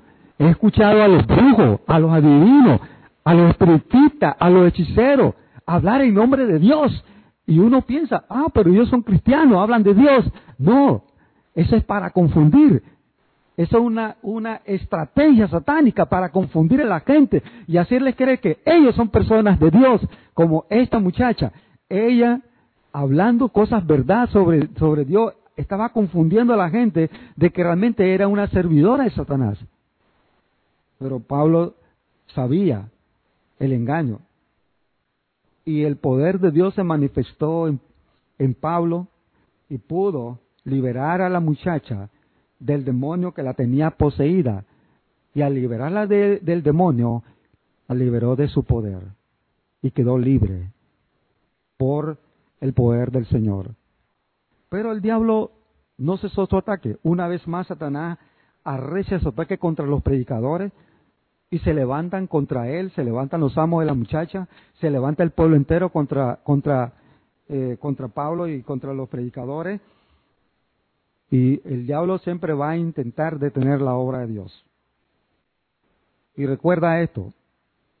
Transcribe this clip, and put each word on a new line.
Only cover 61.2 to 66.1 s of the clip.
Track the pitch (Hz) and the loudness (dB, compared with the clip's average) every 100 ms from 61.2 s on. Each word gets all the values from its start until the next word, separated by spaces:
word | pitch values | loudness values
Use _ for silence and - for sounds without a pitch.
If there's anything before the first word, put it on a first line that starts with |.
| _ _ - | _ _ -12
y | 170 | -6
se | 180 156 | -4 -2
levantan | 127 143 175 190 190 | -2 -6 -8 -8 -6
contra | 151 123 131 117 | -6 -4 -6 -6
él, | 160 190 - | -8 -10 -8
se | |
levantan | 123 117 135 170 | -6 -6 -6 -4
los | 143 160 | -4 -2
amos | 165 170 | -2 -2
de | 156 | -2
la | |
muchacha, | 135 113 156 170 190 180 _ _ - | -4 -4 -6 -8 -10 -14 _ _ -8
se | 160 | -4
levanta | 139 135 156 | -4 -4 -2
el | 170 | -4
pueblo | - 165 151 | 0 2 2
entero | 139 165 180 | 2 -2 -2
contra, | 160 143 | -4 -4